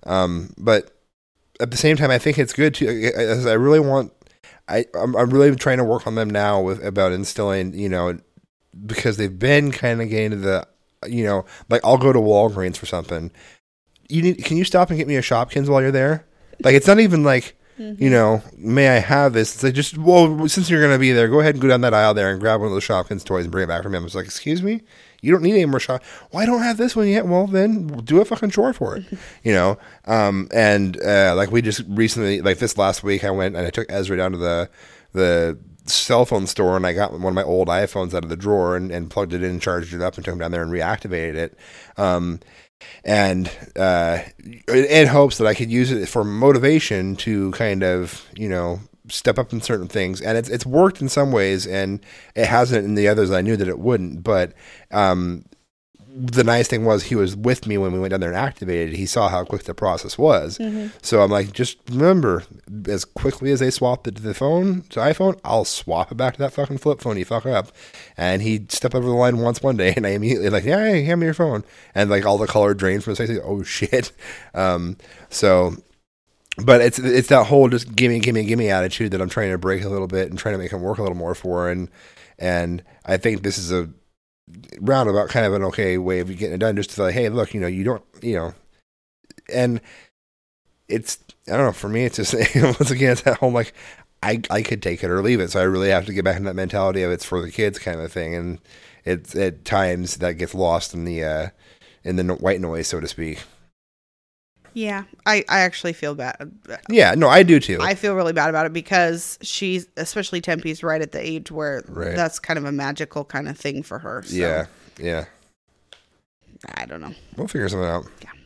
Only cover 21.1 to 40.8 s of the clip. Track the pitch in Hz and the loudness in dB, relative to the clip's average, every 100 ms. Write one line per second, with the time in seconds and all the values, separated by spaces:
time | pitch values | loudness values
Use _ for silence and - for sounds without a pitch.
21.1 | 123 113 139 156 143 135 127 123 107 107 | 6 6 6 4 4 4 4 4 4 4
22.1 | 107 98 95 107 110 107 98 - 98 90 | 4 0 0 0 0 0 -2 0 -2 -2
23.1 | 98 - 95 87 87 90 85 98 95 85 | -8 -4 -4 -2 -4 -2 -4 -4 -8 -6
24.1 | 95 92 - - 165 190 226 _ _ - | -10 -10 -10 -6 -4 -4 -6 _ _ -20
25.1 | _ 120 180 165 208 165 131 - 127 - | _ 0 2 4 2 2 0 -2 -6 -6
26.1 | - - 175 220 240 240 220 247 226 208 | -20 -12 -4 0 0 -2 -2 -2 0 2
27.1 | 202 196 175 196 190 202 214 160 143 113 | 2 2 0 2 2 2 0 -4 -10 2
28.1 | - 214 220 214 202 240 254 104 101 185 | 4 4 0 -2 0 0 0 -6 -6 -10
29.1 | 190 - - 117 98 90 104 - - - | -14 -16 -8 0 2 2 0 -8 -20 -2
30.1 | 110 104 98 95 117 107 104 95 90 - | 2 2 0 -2 2 4 4 0 -2 0
31.1 | 101 95 90 98 117 113 101 107 101 113 | 4 4 4 2 2 0 -4 -6 0 0
32.1 | - 104 101 90 92 117 - 98 - 101 | 0 -2 0 0 0 -2 0 0 0 -2
33.1 | 98 101 95 95 87 87 - 117 101 95 | -2 -2 -2 -2 -4 -6 -6 -6 -6 -4
34.1 | 92 92 87 87 85 90 _ - - _ | -2 -2 -2 -2 -2 -4 _ -20 -20 _
35.1 | 95 90 85 82 78 - - - - - | 0 2 2 0 -4 -14 -20 -4 -4 2
36.1 | 120 123 113 95 - 92 92 92 87 101 | 2 2 0 -4 0 0 2 0 -2 -4
37.1 | 85 92 92 95 90 87 87 101 101 90 | -2 -4 -2 0 0 2 0 0 -2 -4
38.1 | 87 82 82 101 104 87 90 92 87 82 | -4 -6 -6 0 2 2 -2 -4 -8 -6
39.1 | - 98 87 90 90 98 87 82 87 90 | -6 -4 -4 -4 -4 -4 -4 -6 -6 -6
40.1 | 90 87 87 82 85 82 87 | -6 -10 -8 -6 -6 -4 -4